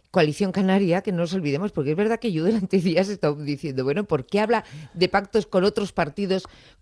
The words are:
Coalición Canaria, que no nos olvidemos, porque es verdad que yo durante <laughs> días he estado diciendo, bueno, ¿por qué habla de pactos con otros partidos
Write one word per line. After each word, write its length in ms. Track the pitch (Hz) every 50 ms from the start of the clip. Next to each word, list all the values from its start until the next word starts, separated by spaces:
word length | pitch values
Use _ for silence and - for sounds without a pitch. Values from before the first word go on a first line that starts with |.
| _ _
Coalición 380 | - 190 160 151 147 - 202 185
Canaria, 520 | 175 196 185 190 190 202 202 170 165 190
que 100 | 190 220
no 60 | 185 170
nos 160 | 175 165 185
olvidemos, 360 | 190 170 147 139 143 190 208
porque 200 | - 170 139 139
es 40 | 156
verdad 220 | 170 208 220 233 220
que 140 | - 233
yo 120 | 175 156 160
durante 340 | 185 226 220 190 180 - 196
<laughs> 20 |
días 280 | 165 190 160 165 196 202
he 40 |
estado 240 | 208 180 - 151 147
diciendo, 480 | 147 151 139 147 139 - 151 131 131 131
bueno, 180 | 131 143 196 208
¿por 220 | - 160 139 123
qué 140 | - - 202
habla 240 | 214 214 240 220 - - - 151 156 - -
de 140 | 170 185 185
pactos 380 | - 196 202 - - 220 -
con 160 | - - 190
otros 300 | 180 208 202 - 202 185
partidos 520 | - - 170 147 - - 202 180 185 190 - - - - - - - _